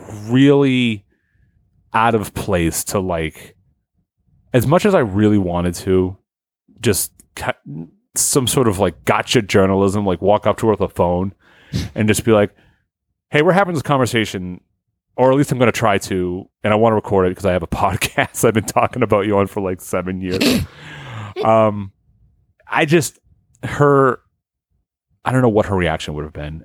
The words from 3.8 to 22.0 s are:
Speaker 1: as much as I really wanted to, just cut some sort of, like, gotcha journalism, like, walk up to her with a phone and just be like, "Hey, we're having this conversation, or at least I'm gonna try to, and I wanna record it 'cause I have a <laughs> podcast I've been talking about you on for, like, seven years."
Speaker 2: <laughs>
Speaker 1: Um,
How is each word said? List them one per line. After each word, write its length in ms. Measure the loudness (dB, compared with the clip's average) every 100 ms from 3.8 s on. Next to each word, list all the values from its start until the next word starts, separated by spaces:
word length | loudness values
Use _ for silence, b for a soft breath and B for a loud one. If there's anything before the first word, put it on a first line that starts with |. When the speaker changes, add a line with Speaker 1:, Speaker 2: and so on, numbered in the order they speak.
| _ _ _ _ _ _ -2
Speaker 1:
as 140 | 0 2
much 180 | 2
as 100 | 2
I 40 | 2
really 380 | 0 2 4 4
wanted 360 | 0 -2 -2 -4
to, 400 | 0 0 0 -4 _ _ _ _ _ -4
just 320 | -2 -2 -4 _ _ -10
cut 220 | -8 -8 -12 -16 -16 _ _ -6
some 300 | -2 0 0
sort 180 | 0 0
of, 120 | 0
like, 240 | -2 -2
gotcha 380 | -2 -2 2 0
journalism, 640 | 2 2 2 2 2 0
like, 160 | -2 -2
walk 240 | 2 2 0
up 100 | 0
to 80 | 0
her 60 |
with 80 | 0
a 80 | -2
phone 440 | 0 0 0 -4 -8 B B B -8 -6
and 140 | -2 0
just 160 | 0
be 80 | 2
like, 200 | 2 2 _ _ _ _ _ _ _ -4
"Hey, 120 | 0
we're 100 | 2
having 220 | 2 0
this 80 | -2
conversation, 760 | -2 0 0 0 -2 -6 -10 -12 _ _ _ _ _ 0
or 140 | 2
at 60 | 4
least 160 | 0
I'm 60 | 2
gonna 100 | 0
try 280 | 2 0 0
to, 520 | -2 -4 -4 -6 -12 _
and 80 | 0
I 40 | 2
wanna 200 | 4 2
record 340 | 0 2 2
it 40 | 0
'cause 100 | -2
I 60 |
have 100 | -2
a 40 | -2
<laughs> 20 |
podcast 760 | -2 -2 -2 -4 -4 -4 0
I've 100 | 2
been 100 | 2
talking 400 | -2 -2 -2 -2
about 220 | 0 0 2
you 120 | 0
on 80 | 0
for, 140 | -2
like, 200 | -6 -6
seven 400 | -6 -6 -4 -6
years." 220 | -4 -2 0 0 B
Speaker 2:
<laughs> 40 | B B B -16 -16 -14 -4
Speaker 1:
Um, 480 | 2 4 2 0 -10 _